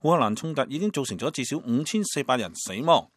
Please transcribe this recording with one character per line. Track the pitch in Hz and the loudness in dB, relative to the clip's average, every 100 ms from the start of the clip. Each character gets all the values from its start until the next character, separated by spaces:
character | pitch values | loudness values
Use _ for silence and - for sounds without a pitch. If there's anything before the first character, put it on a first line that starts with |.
烏 | 151 170 | 4 4
克 | |
蘭 | 113 | 4
衝 | 107 160 | 0 -4
突 | 147 127 | -2 -2
已 | 139 | 0
經 | 208 | -2
造 | 202 | -2
成 | 131 92 | -4 -4
咗 | 131 | -4
至 | - | -4
少 | 123 147 | -4 -4
五 | - 120 | 0 0
千 | 151 220 | 0 -2
四 | 202 - | -2 -4
百 | 139 127 | 0 0
人 | 95 80 | 0 -6
死 | - 95 | -8 -4
亡。 | 151 156 117 | 4 4 4